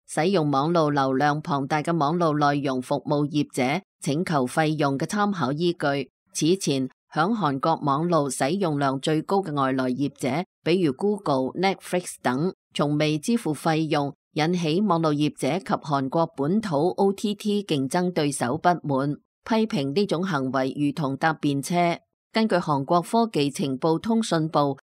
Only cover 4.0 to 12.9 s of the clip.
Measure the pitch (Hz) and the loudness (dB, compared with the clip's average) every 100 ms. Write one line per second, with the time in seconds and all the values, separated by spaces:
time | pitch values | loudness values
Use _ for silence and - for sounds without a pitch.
4 | - 143 185 151 123 - 156 151 143 139 | -4 -2 0 0 0 0 0 0 0 0
5 | 160 208 208 190 127 147 175 170 147 139 | -2 -2 -2 0 -2 0 -2 0 -2 -2
6 | - _ _ - 151 190 - 135 131 - | -6 _ _ -2 0 2 0 -2 -2 -8
7 | _ 156 175 233 156 135 165 160 143 139 | _ -2 0 0 0 0 0 0 0 0
8 | 175 165 143 - 135 202 175 143 139 135 | 2 2 0 -2 -2 0 0 0 0 0
9 | 156 156 151 196 190 147 131 135 127 123 | 0 -2 0 -2 0 -2 0 0 -2 -2
10 | 139 - 135 143 185 _ 156 180 160 131 | -4 -4 -4 -4 -6 _ 0 2 2 0
11 | 202 208 - 131 131 - 190 185 - - | -2 -2 0 0 0 -2 -2 -2 -4 -4
12 | - - 131 127 180 - _ - 147 | -4 -6 -4 0 -2 -4 _ -2 0